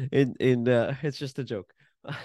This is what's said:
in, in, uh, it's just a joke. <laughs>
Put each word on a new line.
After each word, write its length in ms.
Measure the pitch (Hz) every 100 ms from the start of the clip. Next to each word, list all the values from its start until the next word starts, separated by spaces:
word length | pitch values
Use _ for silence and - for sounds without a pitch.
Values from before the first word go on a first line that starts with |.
| 127
in, 240 | 135 135 -
in, 280 | 127 123 117
uh, 280 | 120 110 135
it's 140 | 151 -
just 220 | 139 -
a 60 |
joke. 280 | 123 107 90 _ _ _
<laughs> 80 | - 147